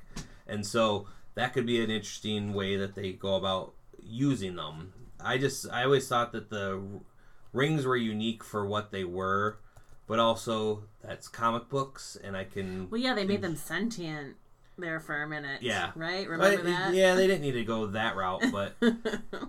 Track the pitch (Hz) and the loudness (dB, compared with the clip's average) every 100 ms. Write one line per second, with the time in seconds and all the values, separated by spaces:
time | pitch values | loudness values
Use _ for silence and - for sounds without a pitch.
0 | - - - - - 104 98 117 110 101 | -12 -12 -12 -14 -8 -6 0 4 6 4
1 | - - - - 123 131 117 117 107 110 | -2 -12 -10 -2 0 2 2 2 2 0
2 | 104 - 107 107 104 101 95 98 95 98 | -2 -6 -2 0 0 0 0 0 0 -4
3 | 98 92 98 95 95 95 82 - - - | -6 -4 0 2 2 0 -2 -12 -20 -20
4 | - 113 143 127 95 87 76 78 92 - | -10 0 2 2 -2 -4 -8 -10 -14 -16
5 | - - 110 127 135 - - 120 131 139 | -16 -8 -2 2 2 0 -4 0 4 4
6 | - 123 - 110 101 107 98 95 98 101 | 4 0 0 -4 -6 -4 -2 -4 -6 -10
7 | - - - - - 113 147 156 131 123 | -14 -20 -20 -20 -6 0 2 4 2 2
8 | 113 107 113 113 - 104 101 104 104 98 | 2 0 0 -2 -4 -2 0 -2 -2 -4
9 | 90 90 95 98 104 - - - - - | -4 -2 0 2 2 -2 -12 -20 -20 -16
10 | - 113 117 110 - 110 110 104 101 - | 0 4 4 4 0 0 0 -2 -6 -16
11 | 107 95 - - 113 117 117 139 135 - | -12 -12 -12 0 0 0 0 -2 -2 -6
12 | - - 101 95 98 202 92 92 - 226 | -14 -12 -8 -6 -6 -6 -4 -4 -4 -2
13 | 254 214 196 202 185 156 - 165 233 226 | 0 0 2 0 0 -4 -4 -2 -2 -4
14 | 165 151 139 - - - - - 170 160 | -6 -6 -10 -14 -20 -20 -20 -8 -4 -4
15 | 160 147 151 151 143 139 120 101 87 160 | -4 -4 -4 -4 -6 -4 -2 0 -2 -4
16 | 165 185 196 165 190 175 175 180 190 185 | -4 -2 -2 4 4 4 2 2 2 6
17 | 185 185 190 180 143 120 107 113 104 107 | 6 8 6 4 2 0 0 0 0 0
18 | 113 - 92 92 - 101 98 - 233 233 | 0 0 0 2 0 0 -2 2 4 4
19 | 220 208 - 202 | -2 -4 -6 -8